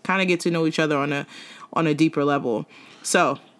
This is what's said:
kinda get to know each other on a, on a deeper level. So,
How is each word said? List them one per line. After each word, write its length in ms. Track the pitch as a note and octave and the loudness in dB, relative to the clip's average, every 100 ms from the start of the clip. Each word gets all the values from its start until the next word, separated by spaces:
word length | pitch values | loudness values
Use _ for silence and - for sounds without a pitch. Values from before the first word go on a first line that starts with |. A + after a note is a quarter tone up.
kinda 220 | - F#3+ F#3 | -2 0 2
get 140 | F3 | 0
to 100 | F3+ | 0
know 140 | E3+ D#3+ | 0 0
each 140 | D#3+ | 0
other 180 | D#3 C#3+ | 0 0
on 160 | C#3+ | -2
a, 140 | C#3+ - - - - - | -4 -8 -16 -20 -20 -6
on 120 | - D#3+ | 0 2
a 80 | |
deeper 320 | D3 D#3+ D3+ C#3+ | 4 2 2 0
level. 400 | C#3+ B2 A2 D#3 - - - | 0 0 -4 -6 -16 -20 -12
So, 340 | - F#3 C#3+ C#3 - | 0 2 2 0 -10